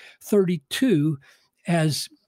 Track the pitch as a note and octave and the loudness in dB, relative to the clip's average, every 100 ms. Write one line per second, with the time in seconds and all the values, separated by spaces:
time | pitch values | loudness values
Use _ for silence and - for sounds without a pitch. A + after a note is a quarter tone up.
0 | - - - G#3 F3+ F3 - - C4 D#3+ | -20 -20 0 2 2 -2 -6 -4 0 2
1 | D3+ C#3 - _ _ _ - E3+ D#3 C#3 | 0 -4 -10 _ _ _ -4 0 0 -2
2 | - _ | -8 _